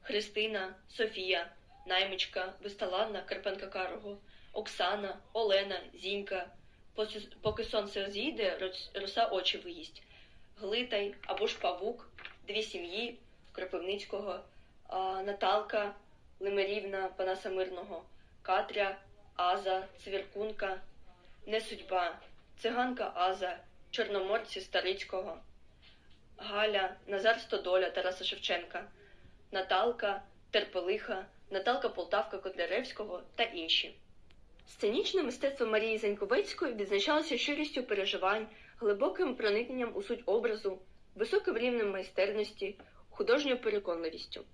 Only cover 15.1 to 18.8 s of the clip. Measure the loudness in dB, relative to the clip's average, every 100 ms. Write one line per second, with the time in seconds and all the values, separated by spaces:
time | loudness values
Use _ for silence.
15.1 | -2 -2 2 4 4 4 0 0 -6 -18
16.1 | -20 -20 -4 0 2 2 0 -2 -2 -4
17.1 | -2 -2 0 -2 0 -2 -2 -8 -10 -12
18.1 | -20 -20 -14 2 2 2 0